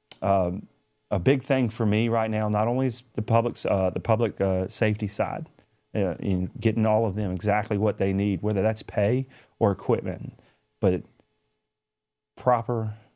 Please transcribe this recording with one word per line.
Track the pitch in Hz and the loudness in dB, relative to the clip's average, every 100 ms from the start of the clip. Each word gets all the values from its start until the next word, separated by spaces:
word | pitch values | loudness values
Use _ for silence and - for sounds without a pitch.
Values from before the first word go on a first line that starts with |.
| _ - | _ -4
um, | 98 98 90 90 - _ _ _ - | 0 2 2 -4 -10 _ _ _ -4
a | 90 | 0
big | 107 139 | 2 2
thing | - 135 120 | 2 0 0
for | 107 107 | 0 0
me | 107 117 | 2 2
right | 113 110 | 0 0
now, | 107 107 | -2 0
not | 107 113 | 0 0
only | 123 135 | 0 -2
is | 113 - | -4 -10
the | - | -8
public's, | 107 117 117 - | 2 2 2 -2
uh, | - 98 92 | 0 2 2
the | - | -2
public, | - 110 113 - | 0 2 2 0
uh, | 98 92 92 | 0 0 -2
safety | - 110 107 104 | 0 0 0 -4
side, | - 98 101 - _ _ _ _ | -4 -4 -4 -10 _ _ _ _
uh, | - 95 - | -2 -2 -2
in | 101 92 90 - | -2 -2 -2 -2
getting | 110 107 | 0 2
all | 110 107 113 | 2 2 0
of | |
them | 98 101 | -2 -4
exactly | 90 104 104 104 104 | -4 0 0 0 0
what | 107 101 | 0 0
they | 98 | 0
need, | 98 104 92 | 0 0 0
whether | 104 101 | -2 0
that's | 107 107 | 0 -2
pay | - - 104 127 131 - - - | -6 0 0 0 -4 -14 -20 0
or | 104 | 0
equipment, | 95 - 117 95 87 110 - _ _ _ - | 0 0 -2 0 -8 -10 -14 _ _ _ -2
but | 101 90 - _ _ _ _ _ _ _ _ _ _ _ _ | 0 0 -4 _ _ _ _ _ _ _ _ _ _ _ _
proper, | - 127 117 113 120 110 107 _ | -4 0 0 0 -4 -4 -8 _